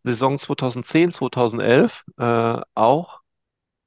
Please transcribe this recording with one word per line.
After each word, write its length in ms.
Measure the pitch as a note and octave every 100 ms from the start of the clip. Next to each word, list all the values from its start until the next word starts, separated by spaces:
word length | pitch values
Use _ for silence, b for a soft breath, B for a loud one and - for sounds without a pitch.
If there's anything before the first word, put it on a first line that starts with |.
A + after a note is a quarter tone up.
Saison 360 | B2 A#2 C3+ C#3
zweitausendzehn, 720 | - C#3+ B2+ A#2+ - D#3+ F3
zweitausendelf, 960 | - C3 B2+ A#2+ A2+ G#2 C3 A3+ - - -
äh, 420 | A#2+ A#2 A#2 A#2 -
auch 460 | - A2 D3 F3 - _ _ _ _ _ _